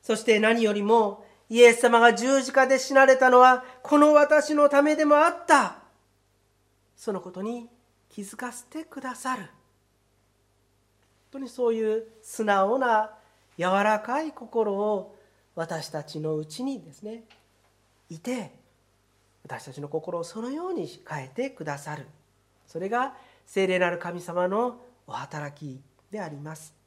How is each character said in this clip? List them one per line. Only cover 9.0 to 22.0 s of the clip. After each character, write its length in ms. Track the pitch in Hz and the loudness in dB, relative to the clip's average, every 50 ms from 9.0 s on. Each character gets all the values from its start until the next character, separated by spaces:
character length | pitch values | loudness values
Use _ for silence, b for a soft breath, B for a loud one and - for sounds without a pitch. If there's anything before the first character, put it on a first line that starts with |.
だ 140 | 262 262 240 | -14 -14 -14
さ 220 | - - 262 262 | -10 -8 -8 -8
る。 60 | 214 | -8
本 80 | 180 - _ _ _ _ _ _ _ _ _ _ _ _ _ _ _ _ _ _ _ _ _ _ _ _ _ _ _ _ _ _ _ _ _ _ _ _ | -10 -18 _ _ _ _ _ _ _ _ _ _ _ _ _ _ _ _ _ _ _ _ _ _ _ _ _ _ _ _ _ _ _ _ _ _ _ _
当 60 | - 277 | -16 -14
に 80 | 269 240 | -14 -14
そ 220 | - 254 247 233 | -8 -2 -2 -2
う 20 | 226 | -2
い 240 | 220 220 214 214 226 | -2 -2 -4 -4 -6
う 60 | 220 - _ _ | -8 -12 _ _
素 220 | _ - - - 220 | _ -18 -10 -6 -2
直 340 | 208 202 196 190 202 240 269 | 0 2 2 2 0 0 0
な 320 | 262 240 220 214 214 214 b b b b b b b b _ - | 0 2 2 0 0 -2 b b b b b b b b _ -6
柔 60 | 170 185 190 196 202 | -2 0 0 2 2
ら 160 | 214 214 214 | 0 0 -2
か 220 | 214 240 254 294 | -4 -6 -6 -6
い 100 | 320 302 | -6 -8
心 420 | 277 - 240 220 - 233 220 208 196 | -12 -16 -20 -6 -4 -2 -2 -2 -2
を 400 | 196 208 214 214 190 196 b b b b b b b b b _ | -4 -2 -4 -4 -4 -6 b b b b b b b b b _
私 360 | 170 165 165 170 160 151 - | -10 -8 -8 -8 -10 -10 -10
た 140 | - 151 147 | -12 -12 -12
ち 160 | - - 156 | -10 -12 -10
の 160 | 151 156 156 | -8 -6 -6
う 80 | 151 156 | -6 -8
ち 180 | 156 - - 254 | -10 -12 -10 -10
に 180 | 277 277 214 | -10 -10 -10
で 100 | 160 160 | -16 -20
す 100 | 139 _ | -20 _
ね、 220 | 208 214 226 233 226 _ _ _ _ _ _ _ _ _ _ _ _ _ _ _ _ _ | -16 -16 -16 -16 -20 _ _ _ _ _ _ _ _ _ _ _ _ _ _ _ _ _
い 80 | 170 160 | -20 -14
て、 320 | - 240 254 240 190 147 _ _ _ _ _ _ _ _ _ _ _ _ _ _ _ _ _ _ _ | -10 -8 -8 -8 -10 -14 _ _ _ _ _ _ _ _ _ _ _ _ _ _ _ _ _ _ _
私 200 | 147 151 - - | -16 -16 -16 -16
た 80 | 143 | -18
ち 80 | 131 147 | -16 -16
の 80 | 143 143 | -14 -10
心 300 | 151 160 156 180 175 170 | -10 -10 -8 -8 -10 -10
を 60 | 165 | -10
そ 180 | - - 220 | -10 -12 -12
の 80 | 226 247 | -10 -10
よ 180 | 277 311 349 370 | -10 -10 -8 -8
う 60 | 359 | -8
に 140 | 302 170 143 - - _ - | -8 -8 -10 -14 -20 _ -14
変 160 | 156 147 131 | -12 -12 -12
え 40 | 131 | -12
て 220 | _ - 262 277 | _ -8 -8 -8
く 140 | 269 - 160 | -10 -12 -12
だ 140 | 151 143 143 | -10 -10 -10
さ 180 | - 156 151 | -10 -14 -14
る。 100 | 151 | -14